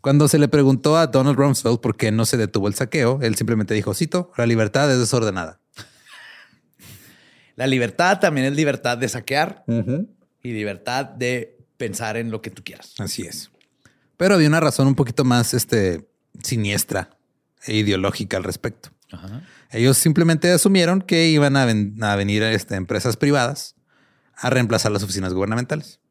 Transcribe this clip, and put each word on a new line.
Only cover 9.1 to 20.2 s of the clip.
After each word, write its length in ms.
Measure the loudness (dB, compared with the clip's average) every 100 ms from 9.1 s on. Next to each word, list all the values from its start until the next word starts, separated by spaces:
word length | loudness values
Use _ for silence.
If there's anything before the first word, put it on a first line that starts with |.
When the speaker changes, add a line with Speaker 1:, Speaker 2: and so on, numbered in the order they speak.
| -6 -4 -2 -2 -6 -4
Speaker 1:
Ujú. 420 | -4 -2 -4 -6 _ _ _
Speaker 2:
y 100 | -10
libertad 520 | -6 -6 -8 -6 -6
de 540 | -6 -6 -4 -4 -8 _ _ _
pensar 400 | -8 -6 -6 -6
en 140 | -6
lo 100 | -8
que 100 | -12
tú 120 | -16
quieras. 300 | -18 -20 -20 -12
Speaker 1:
Así 240 | -10 -8
es. 280 | -10 -14 -18 _ _ _ _ _ _ _
Pero 180 | 2
había 140 | 4 4
una 120 | 4
razón 260 | 2 2 2
un 80 |
poquito 300 | 2 0 0
más, 280 | 2 2 2
este, 540 | -2 0 0 0 -2 -10 _ _ -14
siniestra 680 | -6 -4 -2 -2 -4 -6 -6 _ _ _ _ _ -4
e 100 | -2
ideológica 600 | 0 0 -2 -4 -6 -6
al 80 |
respecto. 460 | -6 -8 -10 -14 -20 _ _
Speaker 2:
Ajá. 320 | -20 -16 -16 -18 -20 _
Speaker 1:
Ellos 280 | 0 2 4
simplemente 520 | 2 4